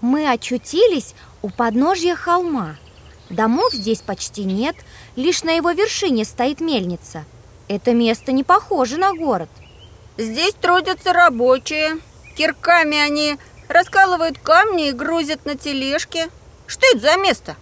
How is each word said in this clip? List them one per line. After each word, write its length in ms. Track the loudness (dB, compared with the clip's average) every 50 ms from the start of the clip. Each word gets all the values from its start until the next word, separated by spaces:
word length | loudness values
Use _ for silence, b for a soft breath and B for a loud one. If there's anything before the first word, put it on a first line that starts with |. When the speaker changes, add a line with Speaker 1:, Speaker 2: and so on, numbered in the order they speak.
| 0
Speaker 1:
Мы 260 | 0 0 0 0 0
очутились 840 | -2 -2 -2 -4 -6 -6 -6 -4 0 4 4 4 4 2 -4 -6 -14 B B B B B
у 80 | -12 -12
подножья 640 | -4 -2 -2 0 2 2 2 2 2 0 0 -2 -2
холма. 640 | -2 -2 0 0 0 0 -2 -2 -4 -4 -6 -8 -12 -18 -20 -20 -20 -20 -20 -20 -20 -18 -10
Домов 420 | -4 0 0 2 2 2 2 0 -2
здесь 300 | -2 -2 -2 -2 -2 -2
почти 420 | -8 -8 -8 -8 -12 -10 -6 -4
нет, 320 | -4 -2 -2 -2 -2 -4 -6 -12 B B B B B B
лишь 260 | -4 -2 0 0 0 0
на 80 | 0 0
его 180 | 0 2 0
вершине 560 | 0 0 0 -2 -2 -2 -2 0 0 0 -2
стоит 340 | -4 -4 -2 -2 -2 -2 -2
мельница. 640 | -4 -2 -2 -2 -2 -4 -8 -8 -10 -14 -14 -16 -16 -18 -20 -20 -20 -20 -20 -20 -10 -8
Это 260 | -8 -4 0 0 2
место 360 | 2 2 2 0 -2 -2 -2 -2
не 120 | -2 2
похоже 540 | 2 2 2 2 0 -2 -2 -2 -2 -2 -2
на 160 | -2 -2 -2
город. 340 | -2 -2 -2 -2 -2 -4 -8 -14 -20 -20 -20 -20 -20 -20 -20 -20 -20 -20 -20 -10 -10
Speaker 2:
Здесь 340 | -8 -6 -4 -2 -2 -2 -2 -2
трудятся 540 | 0 2 2 2 2 -2 -6 -4 -2 0 4
рабочие. 840 | 6 4 4 4 2 2 2 2 2 0 -4 -4 -2 -2 -2 -4 -6 -10 -14 -20 -20 -20 -20 -6
Кирками 640 | -2 -2 -2 -2 -4 2 2 4 4 4 2 2 0
они 400 | 0 0 0 0 -2 -2 -2 -6 b b b b -12
раскалывают 720 | 2 2 2 2 4 4 4 4 4 4 0 0 -2 -4 -6
камни 500 | 0 4 4 4 4 4 0 -2 -2 -2
и 40 | -4
грузят 540 | -4 -4 -2 -2 -2 -2 -2 -6 -8 -6
на 100 | -8 -8
тележки. 680 | -8 -6 -6 -6 -4 -4 -2 -4 -4 -4 -4 -6 -6 -6 -6 -8 -18 -20 -20 -20 -20 -16
Что 200 | -16 -6 2 4 4
это 120 | 4 4
за 160 | 4 2 2
место? 400 | 2 2 0 -2 -2 -4 -16 -16 -16